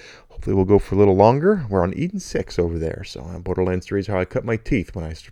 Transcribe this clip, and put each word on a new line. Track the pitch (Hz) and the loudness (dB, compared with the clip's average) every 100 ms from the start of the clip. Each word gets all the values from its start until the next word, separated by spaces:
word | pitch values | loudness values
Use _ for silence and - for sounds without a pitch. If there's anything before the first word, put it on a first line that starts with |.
| - - - | -20 -20 -20
Hopefully | - - 98 | -10 -2 0
we'll | 95 | 4
go | 101 | 2
for | - 95 | 2 4
a | |
little | 101 95 | 4 6
longer. | 107 135 180 208 117 | 6 6 2 0 0
We're | 98 | 0
on | 90 | 0
Eden | - 175 190 | -2 -6 -6
Six | - - - - | -6 -6 -4 -2
over | 85 85 | -2 -2
there. | 80 - 90 | -4 -6 -12
So, | - | -14
uh, | 78 87 | -12 -10
Borderlands | 90 92 90 92 - | -4 -2 -2 -2 -2
three | 101 | -4
is | 98 | -2
how | 95 | -2
I | 92 | -2
cut | 127 | -2
my | 120 113 | -2 -4
teeth | - 117 82 95 | -2 -2 -2 -8
when | 80 | -10
I | |
s-, | 80 - | -10 -14